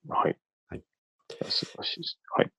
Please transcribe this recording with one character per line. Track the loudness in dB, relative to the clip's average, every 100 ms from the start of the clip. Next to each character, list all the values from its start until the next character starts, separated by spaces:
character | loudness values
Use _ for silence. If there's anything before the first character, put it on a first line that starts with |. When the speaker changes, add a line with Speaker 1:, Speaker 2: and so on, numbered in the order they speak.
| 2
Speaker 1:
う |
ん。 | 2
は | 4
い。 | 0 _ _ _
Speaker 2:
は | -12
い。 |
Speaker 1:
い | _ _ _ _ _ -8
や、 | -2
素 | -2 -2
晴 | -6
ら |
し | -6 -6
い |
で | -8
す。 | -12 -2
は | 2
い。 | 2